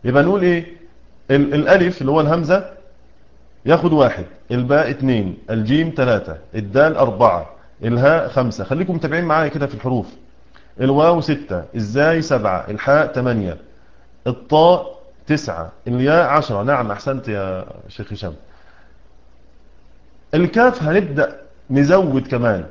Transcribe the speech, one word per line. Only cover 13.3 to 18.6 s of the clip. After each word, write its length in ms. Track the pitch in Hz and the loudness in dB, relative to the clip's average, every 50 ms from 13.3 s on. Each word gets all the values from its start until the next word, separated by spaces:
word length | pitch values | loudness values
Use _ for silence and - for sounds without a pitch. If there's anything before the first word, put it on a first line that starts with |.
| 117 110 98 90 82 - - - - - - - - - - - - - - | -2 -2 -4 -4 -8 -10 -16 -20 -20 -20 -20 -20 -20 -20 -20 -20 -20 -8 -6
الطاء 720 | 123 120 - - - 151 156 160 175 180 - - - - - - - - - - | -6 -6 -6 -4 0 4 4 6 6 4 2 -2 -10 -16 -18 -20 -20 -20 -20 -4
تسعة، 440 | - 151 147 - 110 87 82 82 82 - - - | -2 -2 -2 -2 -6 -8 -8 -10 -12 -14 -14 -8
الياء 400 | 123 120 123 131 143 156 170 170 | -6 -4 0 2 4 4 4 4
عشرة. 360 | 131 143 156 147 - 113 101 107 | 4 2 2 2 0 -4 -2 0
نعم، 280 | 131 143 127 120 104 | 0 0 0 -2 -4
أحسنت 360 | 101 98 - 139 135 131 - | -6 -6 -6 -8 -8 -6 -6
يا 380 | 117 104 101 98 95 92 92 - - - - - | -6 -6 -6 -4 -6 -6 -8 -10 -14 -18 -20 -20
شيخ 260 | - - - 107 - 101 | -18 -14 -14 -12 -12 -12
هشام. 200 | - - 87 78 - - - - - | -10 -10 -12 -12 -14 -20 -20 -20 -20